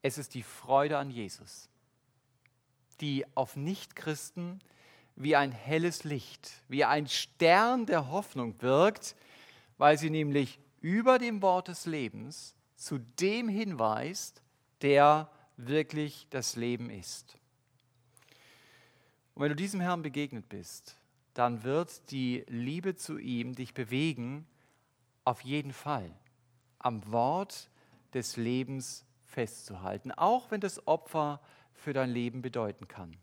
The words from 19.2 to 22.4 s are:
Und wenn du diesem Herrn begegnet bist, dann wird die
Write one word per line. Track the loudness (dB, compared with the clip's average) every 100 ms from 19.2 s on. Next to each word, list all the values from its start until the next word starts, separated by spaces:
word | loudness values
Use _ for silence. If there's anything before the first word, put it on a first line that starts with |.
| _
Und | -2
wenn | -2
du |
diesem | 0 -4 -2
Herrn | -2 -2
begegnet | -4 -6 -6 -8 -12
bist, | -14 -14 -18 -20 -20 _ _ _
dann | 0 0 0
wird | 0 -2 -2 -10 -8
die | -4 -2 -4